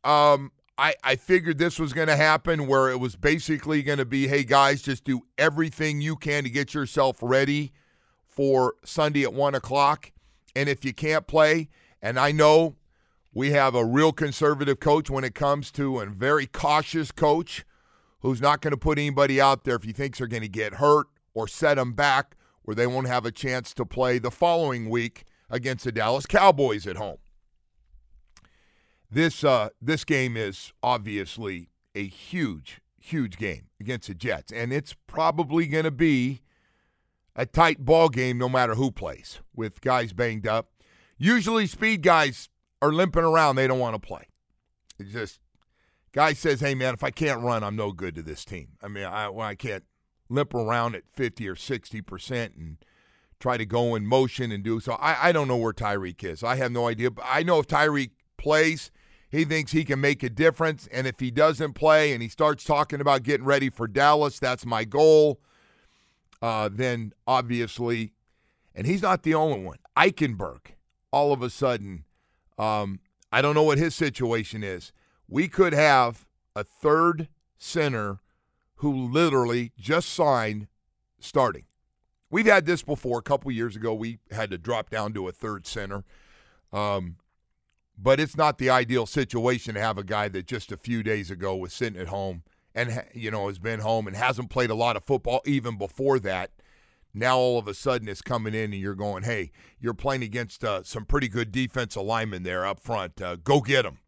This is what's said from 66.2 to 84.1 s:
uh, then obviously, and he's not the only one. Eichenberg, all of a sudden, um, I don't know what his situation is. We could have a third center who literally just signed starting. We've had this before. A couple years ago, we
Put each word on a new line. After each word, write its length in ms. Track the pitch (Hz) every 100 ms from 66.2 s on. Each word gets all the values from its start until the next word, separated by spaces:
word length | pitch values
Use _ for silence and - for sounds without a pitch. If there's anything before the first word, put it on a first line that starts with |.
| _ _
uh, 280 | 117 110 107
then 420 | 104 127 120 110 _ -
obviously, 840 | 127 120 120 117 - 120 117 110 _ _ _ _ _ _ -
and 100 | 113
he's 140 | 190
not 220 | 190 185
the 100 | 156
only 300 | 156 156 117
one. 140 | 92 73 _ -
Eichenberg, 640 | 180 - 147 101 90 62 - - _ _ _
all 220 | 135 147
of 80 | 135
a 80 | 123
sudden, 560 | - 139 117 101 90 - _ _ _ _ -
um, 420 | 107 107 101 95 _ _ _
I 100 | 117
don't 140 | 147 151
know 80 |
what 140 | 156 143
his 180 | 165 -
situation 680 | 156 - 120 113 104 110
is. 280 | 101 90 - _ _ _ _
We 200 | 139 180
could 260 | - 180
have 540 | 147 151 131 120 110 _ _ _ 104
a 80 |
third 640 | 104 _ 151 156 170 160 160 _ _ _
center 600 | - 170 147 117 104 98 _ _ _ _ _ _
who 180 | 143
literally 800 | 135 123 139 165 135 120 120 120 -
just 320 | 92 160 -
signed 580 | - 151 127 110 104 104 _ _ _ _ _
starting. 460 | - 147 123 73 - _ _ _ _ _ _
We've 160 | 190 220
had 200 | 196 156
this 160 | 175
before. 380 | - 147 127 120
A 40 |
couple 280 | - 139 139
years 240 | 113 117 101
ago, 180 | 113
we 260 | 107 117